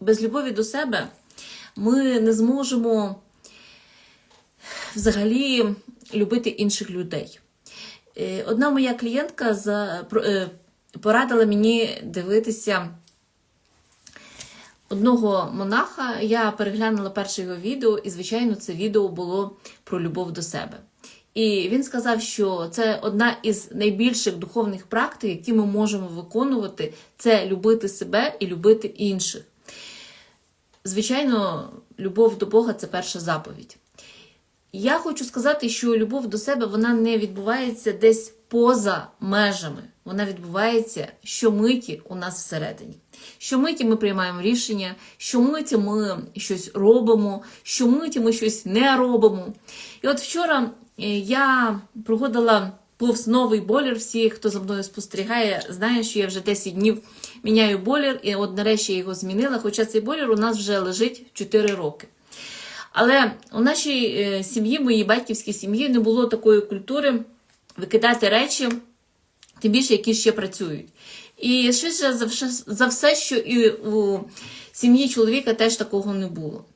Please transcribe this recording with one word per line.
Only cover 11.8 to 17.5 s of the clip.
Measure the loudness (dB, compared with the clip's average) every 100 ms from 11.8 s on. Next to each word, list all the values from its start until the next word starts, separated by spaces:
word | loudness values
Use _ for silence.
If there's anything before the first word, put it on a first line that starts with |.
| 0 -6
дивитися | -10 -8 0 0 0 -2 -2 -2 -4 -12 -20 -20 _ _ _ _ _ _ -20 -20 -20 -20 -20 -18 -18 -18 -20 _ _
одного | 0 2 4 2 0 -2
монаха. | -6 -2 -2 -2 -6 -8 -4
Я | -2 0 0
переглянула | -2 -4 -2 -2 -2 -2
перше | -6 -6 -6
його | -8